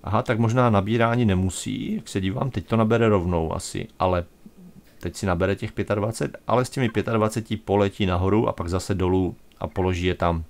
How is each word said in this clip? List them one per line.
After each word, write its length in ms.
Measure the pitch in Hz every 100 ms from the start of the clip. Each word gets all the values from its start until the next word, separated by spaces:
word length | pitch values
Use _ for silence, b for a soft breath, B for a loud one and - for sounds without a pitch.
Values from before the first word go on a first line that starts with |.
Aha, 200 | - 107
tak 160 | 127 113
možná 320 | 113 123 123
nabírání 540 | 104 98 117 117 120
nemusí, 680 | 117 92 92 - - - -
jak 140 | 214 -
se 120 | 101
dívám, 300 | 95 110 139
teď 160 | 104 -
to 100 | 113
nabere 320 | 110 113 113
rovnou 460 | 104 87 87 80
asi, 340 | 82 - - 90 -
ale 260 | 92 90 87 _ - - 180 - - -
teď 160 | - -
si 100 | 98
nabere 300 | 87 92 98
těch 160 | 107
pětadvacet, 640 | - 95 107 104 113 143 - -
ale 180 | 113
s 60 | 127
těmi 180 | - 123
pětadvaceti 680 | 107 98 113 107 113 110 104
poletí 500 | - 101 101 - 98
nahoru 420 | 90 92 104 117
a 40 |
pak 160 | - 85
zase 260 | 92 -
dolů 420 | 95 90 92 90 - - -
a 60 | 85
položí 400 | - 92 90 90
je 80 |
tam. 300 | 90 87 85 80